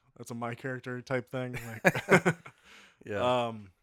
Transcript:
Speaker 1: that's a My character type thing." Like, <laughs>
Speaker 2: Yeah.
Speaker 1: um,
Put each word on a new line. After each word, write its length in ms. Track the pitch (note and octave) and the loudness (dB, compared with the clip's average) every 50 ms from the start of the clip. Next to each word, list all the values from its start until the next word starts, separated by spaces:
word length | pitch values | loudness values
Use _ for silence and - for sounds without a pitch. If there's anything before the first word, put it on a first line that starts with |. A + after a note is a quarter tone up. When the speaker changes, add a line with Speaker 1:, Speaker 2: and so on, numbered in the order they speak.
| _ _ _ | _ _ _
Speaker 1:
that's 140 | - A#2+ - | -16 -12 -10
a 40 | B2 | -8
My 200 | A#2 A#2+ A#2 A#2+ | -6 -6 -6 -6
character 460 | - - C3 B2+ B2 - C3 B2 B2 | -6 -6 -6 -8 -6 -8 -8 -8 -8
type 300 | A#2+ - C3+ B2+ A#2+ - | -4 -2 -2 -2 -2 -2
thing." 280 | - B2+ B2+ B2+ B2 A#2 A#2 | -4 -4 -4 -4 -6 -8 -8
Like, 180 | A#2 A2+ A2 - B2 - B2 - | -10 -4 0 2 2 2 2 4
<laughs> 460 | - G3 E3+ - F#3 E3 - - - - _ - - - - - - _ - - | 6 6 6 6 4 0 0 -4 -20 -20 _ -20 -20 -20 -20 -20 -20 _ -16 -8
Speaker 2:
Yeah. 260 | G#2+ G#2 G2+ B2 B2 B2+ B2 A#2+ | -4 -2 0 2 4 4 2 2
Speaker 1:
um, 240 | A#2 A2 G#2+ G#2 F#2+ - _ | 0 -4 -8 -12 -16 -20 _